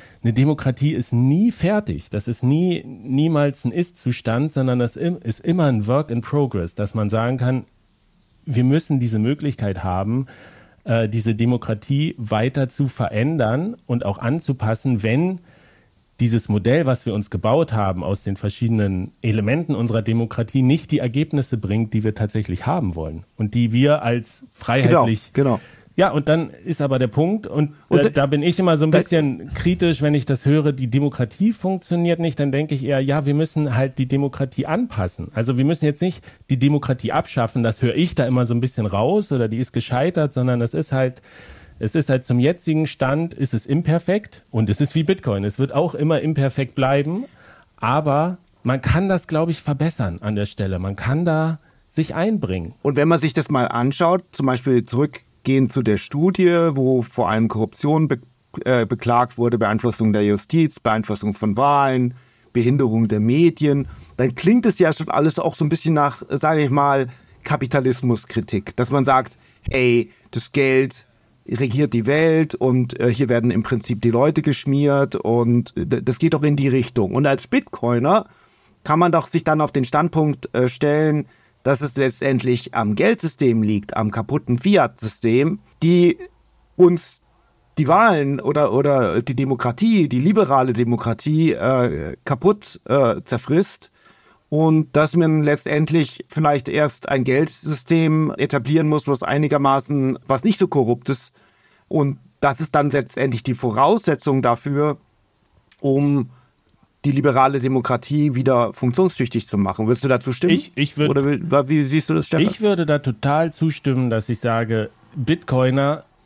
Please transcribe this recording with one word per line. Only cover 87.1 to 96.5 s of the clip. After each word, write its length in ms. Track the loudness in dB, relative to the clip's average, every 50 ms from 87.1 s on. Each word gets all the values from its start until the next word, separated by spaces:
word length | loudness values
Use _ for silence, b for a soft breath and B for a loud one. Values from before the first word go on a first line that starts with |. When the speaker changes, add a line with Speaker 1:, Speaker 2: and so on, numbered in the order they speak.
| -20 _ _ _ _ _ _ _ _ _ _ _ _ -2
Speaker 2:
die 100 | 2 4
Wahlen 520 | 4 6 6 4 4 2 2 0 -2 -2
oder, 320 | -2 -2 0 2 2 2 2
oder 480 | 2 2 2 2 2 2 2 0 0
die 140 | -2 -2 -2
Demokratie, 720 | -2 -2 -2 -2 -2 -2 -4 -2 0 0 2 4 4 2 2
die 120 | 0 2
liberale 540 | 2 2 4 4 2 4 4 2 2 2 0
Demokratie, 800 | 0 0 0 0 -2 -2 -4 -4 -4 -2 -2 0 2 2 2 0
äh, 640 | 0 0 0 2 2 2 0 0 -4 -6 -8 -10 -12 _
kaputt, 560 | -4 -4 0 2 0 0 0 -4 -14 -20 -20 -4
äh, 360 | 0 2 2 4 2 2 -2 -4
zerfrisst 680 | -6 -6 -6 -2 0 0 0 0 0 -4 -12 -18 -20 b b b b b b b b b b b _
und 460 | 0 2 4 4 4 4 2 2 0
dass 200 | 0 0 2 2
man 260 | 2 2 2 2 2
letztendlich 840 | 2 2 0 0 -2 -2 0 0 0 2 2 0 0 0 -4 -12 -18 -8
vielleicht 400 | -4 0 0 2